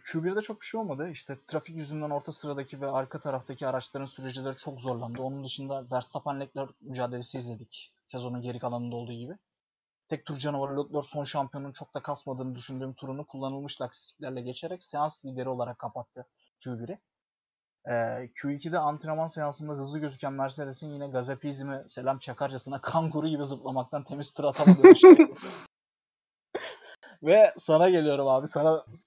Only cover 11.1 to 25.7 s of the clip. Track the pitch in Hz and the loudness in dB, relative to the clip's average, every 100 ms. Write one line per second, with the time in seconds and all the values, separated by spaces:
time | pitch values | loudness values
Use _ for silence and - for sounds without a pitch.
11.1 | 151 143 147 131 143 139 - - 143 - | -8 -6 -6 -6 -8 -12 -14 -14 -12 -10
12.1 | 139 139 127 131 123 120 131 135 127 135 | -10 -8 -8 -8 -10 -12 -10 -10 -12 -12
13.1 | 135 147 135 135 139 143 - 123 - - | -12 -12 -10 -10 -8 -12 -10 -10 -12 -20
14.1 | - 131 127 123 127 165 - - 147 151 | -14 -12 -10 -10 -10 -12 -12 -10 -6 -6
15.1 | - 135 127 127 123 120 120 120 123 120 | -6 -12 -10 -8 -6 -8 -8 -12 -12 -14
16.1 | 127 - _ _ _ 127 117 117 202 _ | -18 -20 _ _ _ -12 -10 -10 -14 _
17.1 | _ _ _ _ _ _ _ - 120 117 | _ _ _ _ _ _ _ -6 -4 -4
18.1 | 127 120 - 143 143 165 170 151 151 156 | -6 -10 -8 -8 -6 -4 -2 -2 -4 -6
19.1 | 156 165 160 147 143 151 143 139 151 147 | -6 -6 -6 -6 -6 -8 -8 -8 -6 -8
20.1 | 135 143 135 135 135 139 131 156 143 139 | -8 -8 -6 -6 -6 -12 -12 -12 -12 -6
21.1 | 131 123 131 147 139 139 135 - - 131 | -6 -6 -6 -8 -8 -8 -10 -12 -6 -4
22.1 | 131 - 123 139 131 - 139 127 165 160 | -4 -8 -8 -8 -8 -10 -10 -4 -2 -2
23.1 | 151 156 147 139 139 131 131 120 147 135 | -2 -4 -4 -6 -8 -6 -6 -6 -8 -10
24.1 | 143 143 - 143 - 151 180 370 - 370 | -10 -10 -4 -4 4 6 12 12 12 12
25.1 | 330 311 - - - - | 12 10 0 -14 -14 -18